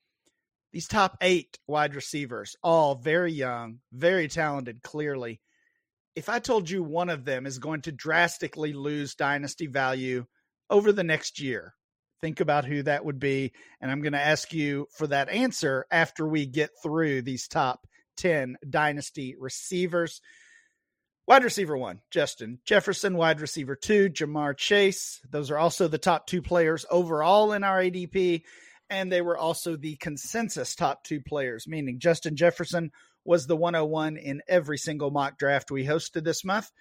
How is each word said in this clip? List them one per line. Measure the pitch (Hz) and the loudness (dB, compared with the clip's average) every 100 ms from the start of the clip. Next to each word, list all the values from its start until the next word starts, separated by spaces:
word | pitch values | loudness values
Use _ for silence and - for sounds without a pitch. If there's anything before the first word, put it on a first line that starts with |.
| _ _ _ _ _ _ _ | _ _ _ _ _ _ _
These | 165 - | -12 -2
top | 214 190 - | 2 2 4
eight | 185 180 - - - | 4 4 0 -12 -4
wide | 151 151 | 0 0
receivers, | 143 - 151 139 113 104 - | -2 -8 -6 -6 -8 -10 -4
all | 175 165 147 | 2 4 4
very | 131 135 165 175 | 2 0 2 2
young, | 156 127 120 117 117 _ | -2 -4 -4 -8 -14 _
very | 123 170 185 151 | 0 2 4 0
talented, | 165 156 139 123 117 | -2 -2 -2 -6 -12
clearly. | - 151 151 135 120 110 _ _ _ _ _ _ _ | -12 -6 -6 -4 -8 -10 _ _ _ _ _ _ _
If | - 180 | -12 -4
I | 233 | -2
told | 233 226 165 | 0 0 0
you | 190 | -2
one | 160 165 175 | -2 -2 -2
of | 156 | -2
them | 127 127 135 | -2 -4 -4
is | 131 | -8
going | 151 156 | -6 -6
to | 165 | -8
drastically | 135 151 160 170 - 160 156 156 | -8 0 2 2 0 -10 -6 -8
lose | 143 143 147 143 | -6 -4 -4 -6
dynasty | - 143 143 143 - 156 | -4 -2 -2 -4 -8 -6
value | 131 131 131 127 127 120 _ _ _ - | -2 0 -2 -2 -4 -6 _ _ _ 0
over | 202 208 | 4 4
the | 208 | 4
next | 170 156 - - | 2 0 -2 -8
year, | 139 110 82 - _ _ _ _ | -6 -6 -8 -20 _ _ _ _
think | 160 151 | -6 -2
about | 156 147 | 2 2
who | 131 147 | 2 -2
that | 143 143 | 0 -2
would | 147 139 | -2 -4
be. | 139 135 135 - - _ | -2 0 -2 -8 -20 _
And | 131 | -6
I'm | 139 | -4
gonna | 147 143 | -2 0
ask | 147 151 - | 2 2 0
you | 165 147 143 147 | -4 -2 -2 -6
for | - 151 | -6 -2
that | 139 139 | 0 0
answer | 214 254 - 147 135 - | 0 0 0 -2 -2 2
after | 170 160 - 156 | 2 2 0 -2
we | 156 | 0
get | 139 139 151 _ | 0 0 -2 _
through | 160 160 156 135 | -4 0 2 0
these | 123 131 - | -2 -6 -4
top | 160 131 127 _ _ _ - | 0 0 -2 _ _ _ -4
ten | 185 156 127 127 139 | 0 2 0 -6 -4
dynasty | 151 151 147 - - 131 127 | 0 2 0 -6 -8 -10 -10
receivers. | 131 - - 180 180 170 165 - - - - _ _ _ _ _ _ _ | -10 -10 -6 -2 0 0 -2 -6 -20 -20 -20 _ _ _ _ _ _ _
Wide | - 269 | 6 8
receiver | 240 202 175 139 | 8 0 -2 -2
one, | 117 92 _ | -4 -8 _
Justin | 170 143 - 113 123 | 0 0 -2 -12 -10
Jefferson. | - 208 202 190 202 175 | 2 2 4 0 0 2
Wide | 165 156 | 2 2
receiver | 151 - 131 139 | -2 -6 -6 -4
two, | - 208 196 | 4 6 4
Ja'Marr | 147 151 151 147 139 | 2 -4 -2 -4 -2
Chase. | - 202 196 185 - - - | 2 4 4 2 -8 -12 -10
Those | 147 139 | -6 -2
are | 147 | 2
also | 170 - 170 | 2 2 0
the | 156 | 2
top | 185 160 - | 2 0 0
two | 180 | -4
players | - 175 160 160 - | 0 2 4 2 0
overall | 175 175 151 160 202 214 | 0 2 2 6 6 6
in | 208 | 2
our | 196 190 | 2 2
A | 185 | 2
D | 180 175 | 0 -4
P, | 190 180 165 - - - - - | 0 2 0 -4 -20 -20 -20 -8
and | 190 185 | -4 0
they | 180 | 0
were | 175 170 | 2 0
also | 165 165 170 160 | 0 -2 -4 -6
the | 156 151 | -8 -10
consensus | 170 143 - 226 220 160 123 | -8 -8 -6 -4 -4 -4 -6
top | - 151 139 | -2 -2 -2
two | - 151 | -6 -8
players, | - 151 131 113 - | -4 -4 -4 -6 -8
meaning | 160 139 123 | -6 -6 0
Justin | 165 165 160 | 2 2 0
Jefferson | 147 170 170 165 175 160 - _ _ - | 2 2 2 -2 -4 -4 -8 _ _ 2
was | 170 135 | 2 4
the | 160 | 0
one | 170 | 2
oh | 165 | 0
one | 156 156 156 156 | 0 0 -4 -6
in | 139 143 - | -8 -8 2
every | 185 147 147 | 2 2 -4
single | - 151 143 | -6 -4 -2
mock | 143 139 - | 0 -2 0
draft | 143 139 - | 0 2 0
we | 139 | -4
hosted | 135 156 - 170 | 0 -2 -2 -4
this | 156 156 190 | -4 -4 -2
month, | 208 220 _ | -2 -4 _